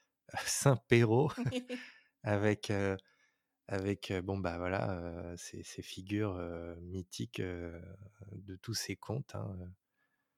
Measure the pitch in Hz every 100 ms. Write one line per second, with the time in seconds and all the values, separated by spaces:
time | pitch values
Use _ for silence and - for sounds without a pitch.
0 | _ _ - - - - 139 127 - 117
1 | 117 120 143 - 240 254 247 247 - -
2 | _ _ 104 101 104 101 - 101 98 95
3 | - _ _ _ _ _ - 98 98 98
4 | - 95 92 98 90 85 90 95 107 90
5 | 85 85 87 87 - 85 - - - 98
6 | 95 104 107 90 85 85 85 85 87 92
7 | 85 - 117 - 92 87 85 85 92 98
8 | 101 - 101 101 98 92 - 110 - 98
9 | - 123 - 101 107 92 90 92 _ _
10 | _ _ _